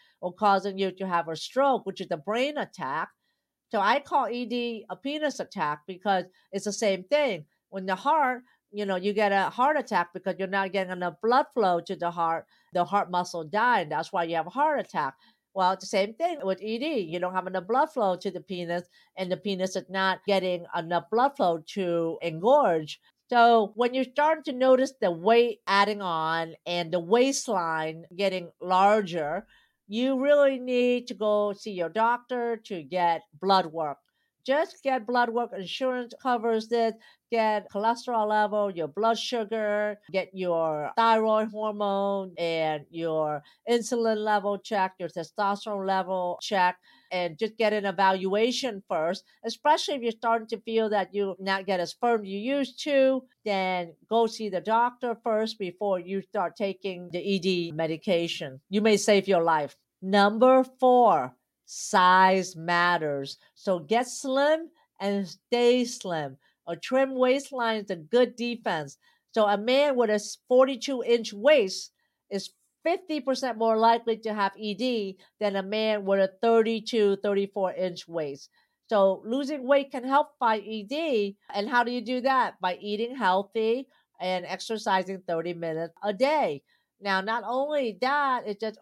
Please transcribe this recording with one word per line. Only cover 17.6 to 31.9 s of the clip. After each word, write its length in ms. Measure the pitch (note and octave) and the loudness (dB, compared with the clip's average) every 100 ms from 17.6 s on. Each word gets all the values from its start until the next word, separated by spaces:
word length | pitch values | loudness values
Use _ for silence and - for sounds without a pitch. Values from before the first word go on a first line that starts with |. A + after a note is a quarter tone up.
| F3+ | -2
blood 240 | B3+ D#4 | 0 0
flow 240 | B3+ G3+ F3+ | 0 -2 -2
to 160 | G3 | -4
the 80 | F3 | -10
penis, 440 | D#3 F3+ E3+ F3 F3 _ _ - | -8 -8 -4 -6 -6 _ _ -8
and 120 | F#3 | -6
the 60 | F#3 | -6
penis 400 | G#3 F#3 F#3 F#3+ | -4 -4 -4 -4
is 140 | F3+ | -6
not 320 | F#3+ F#3+ F#3+ - | -2 0 0 0
getting 400 | G3 F#3 F3 E3+ E3+ | 0 0 -4 -6 -8
enough 320 | E3 F3 E3+ | -2 -2 0
blood 240 | A3 C#4 - | 0 0 2
flow 260 | F3+ E3+ - | 0 0 -4
to 460 | G#3 F3+ E3+ E3 D#3+ | -6 -2 0 -2 -4
engorge. 800 | E3+ D#3+ G3+ D4 A3+ D#3+ D#3 - _ _ - | -6 -2 2 4 4 2 -2 -12 _ _ -2
So 420 | A#3+ A#3 A#3 G#3+ G#3+ | 4 6 6 4 0
when 180 | A#3+ | 0
you're 100 | B3+ | 0
starting 400 | C4 C#4 D4+ D#4+ | -2 2 2 2
to 80 | D#4 | -4
notice 400 | B3+ C4 B3+ C4 - | 0 4 6 4 0
the 100 | G3 | -2
weight 500 | E3 F#3 A#3 A#3+ - - | 0 4 4 4 0 0
adding 360 | G3 G3+ G#3 | 2 4 0
on 520 | F#3+ D#3+ D#3+ E3 E3 D#3+ - | -4 -2 0 0 -2 -8 -6
and 260 | F3 E3 | -4 -2
the 80 | F3 | -4
waistline 1040 | E3+ A#3 C4+ C4+ - G3 E3 D#3+ D#3+ D#3+ E3 | 2 2 4 0 -2 -2 0 -2 -4 -8 -12
getting 380 | F3 G3 F#3 E3+ - | -4 -2 -2 -8 -10
larger, 880 | F3+ F#3 G3 A3 G3 E3+ D3 F3 - _ _ _ - | 0 4 6 4 2 -4 -4 -4 -8 _ _ _ -10
you 320 | G#3+ B3+ C4 | -2 0 0
really 400 | C#4 D4 C#4 C4 | 4 4 4 2
need 480 | B3+ B3 B3 B3 B3 | -2 2 2 2 -2
to 60 | |
go 400 | F#3+ G#3+ G#3 G#3 | -4 0 2 0
see 180 | G3+ A3 | -4 -8
your 160 | F3+ | -6
doctor 720 | E3 | -4